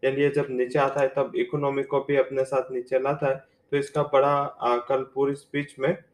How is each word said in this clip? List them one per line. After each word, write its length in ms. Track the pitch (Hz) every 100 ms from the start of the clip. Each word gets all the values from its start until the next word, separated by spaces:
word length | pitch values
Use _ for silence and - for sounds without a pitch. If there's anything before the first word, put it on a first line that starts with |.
यानी 180 | 135 135
ये 60 | 143
जब 180 | 143 135
नीचे 280 | 127 123 131
आता 220 | 139 139
है, 80 | 135
तब 240 | - 131 123
economy 460 | 123 151 143 139
को 180 | 135 143
भी 160 | 135 143
अपने 280 | 131 135
साथ 280 | 131 135 131
नीचे 260 | 127 123 131
लाता 280 | 135 147 139
है। 180 | 135 - _ _
तो 60 | 143
इसका 260 | 143 151
बड़ा, 340 | 147 139 143 143
आ, 400 | 143 - 120 120
कल 260 | - 135 131
पूरी 200 | 135 139
speech 440 | 139 - 143 143 -
में 240 | 135 196 -